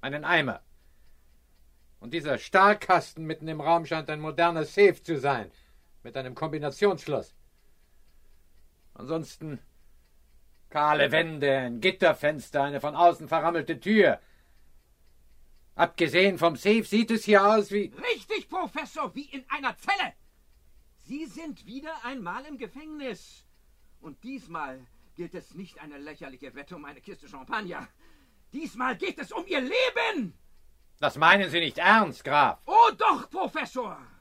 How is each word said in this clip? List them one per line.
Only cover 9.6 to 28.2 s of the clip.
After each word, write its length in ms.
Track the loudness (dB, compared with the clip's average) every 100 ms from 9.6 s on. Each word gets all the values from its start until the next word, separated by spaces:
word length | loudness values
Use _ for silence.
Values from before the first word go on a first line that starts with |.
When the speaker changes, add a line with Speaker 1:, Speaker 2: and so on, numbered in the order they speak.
| -16 _ -20 -20 _ _ _ _ _ _ -8
Speaker 1:
kahle 420 | -2 2 4 4
Wände, 460 | 2 -2 -2 0 2
ein 220 | 0 -2
Gitterfenster, 840 | -2 2 2 4 0 -4 -6 -4
eine 180 | -2 -2
von 140 | -6
außen 340 | 4 4 4 -2
verrammelte 520 | 0 0 -2 -4 -6
Tür. 400 | 2 6 6 4 _ _ _ _ -20 -20 _ _ _ _ _ -20 -20 -20 _
Abgesehen 640 | 0 0 2 0 4 4 4
vom 180 | 0 0
Safe 280 | 2 2
sieht 260 | 2 0 0
es 140 | -2
hier 200 | 4 6
aus 260 | 6 4 2
wie 220 | -4 -4 -8 -6
Speaker 2:
Richtig, 360 | -6 -4 -8 -6
Professor, 680 | -8 -6 -8 -10 -8 -8
wie 140 | -8 -14
in 140 | -16 -10
einer 260 | -6 -6 -8
Zelle! 380 | -4 -2 -4 -10 -20 _ _ _ _ -20 _ _
Sie 240 | -14 -12 -12
sind 400 | -14 -14 -16 -16
wieder 380 | -16 -14 -12
einmal 400 | -12 -10 -10 -10
im 120 | -12 -14
Gefängnis. 880 | -14 -16 -16 -12 -10 -12 -16 -20 _ _ _ _ _ -20
Und 220 | -20 -20
diesmal 640 | -16 -16 -12 -10 -10 -12 -20 _ _ -14
gilt 180 | -12
es 200 | -12 -16
nicht 260 | -16 -16 -16
eine 180 | -20 -16
lächerliche 560 | -16 -16 -16 -16 -18
Wette 220 | -16 -16 -16
um 80 |
eine 160 | -16 -18
Kiste 280 | -18 -20 -18
Champagner. 600 | -20 -10 -8 -8 -12 -14 _ -20 _